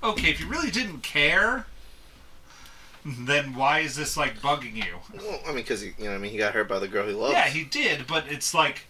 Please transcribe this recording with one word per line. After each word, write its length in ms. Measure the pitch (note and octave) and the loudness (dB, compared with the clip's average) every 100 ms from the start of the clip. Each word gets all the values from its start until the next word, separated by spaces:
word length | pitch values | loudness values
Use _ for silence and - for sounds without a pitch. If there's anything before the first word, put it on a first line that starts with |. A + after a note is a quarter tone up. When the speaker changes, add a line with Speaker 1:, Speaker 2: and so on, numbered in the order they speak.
Speaker 1:
okay, 280 | A3+ G#3+ E3 | 0 2 2
if 80 | C#3+ | 0
you 60 | D#3+ | -2
really 240 | D4 D4+ | -2 0
didn't 320 | G3+ A#3 D3+ | 0 -2 -6
care, 640 | - D3+ D3 F3+ G#3 B3+ - - - - - - - - - - - - - - | -4 2 4 6 4 2 -6 -14 -16 -18 -20 -20 -20 -20 -20 -20 -18 -18 -20 -14
then 500 | D3+ B2 B2 C#3+ C#3 | -10 -8 2 2 2
why 260 | B2+ C#3 D3+ | 2 4 4
is 160 | D#3 C3 | 2 -2
this, 200 | D3 - | -4 0
like, 240 | C#3 A2+ | 0 0
bugging 360 | C#3+ D3 B2 A2 | 0 0 0 -6
you? 220 | G2+ F2+ - | -6 -6 -12
Speaker 2:
Well, 260 | G2+ - - - | -12 -8 -8 -4
I 60 | |
mean, 120 | C#3 | -6
'cause 160 | A2 A2+ | -2 -2
he, 80 | G2 - | -4 -6
you 60 | |
know 60 | G#2+ | -4
what 60 | G2 | -4
I 20 | |
mean, 120 | G2+ | -4
he 60 | G#2+ | 0
got 140 | G#2 | 2
hurt 140 | A2 G2+ | 2 2
by 100 | G2 | 0
the 100 | G2 | 0
girl 180 | G2+ G#2 | 0 0
he 80 | |
loves. 180 | G2+ A#2 | 0 4
Speaker 1:
Yeah, 160 | C#3+ - | 4 4
he 160 | D3 | 2
did, 420 | D3+ D4 C4+ C#3+ B2+ | -4 0 0 0 0
but 200 | D#3 D3 | -2 -2
it's 220 | D3 - | -4 0
like 320 | F3 C#3+ - - | 4 4 2 -12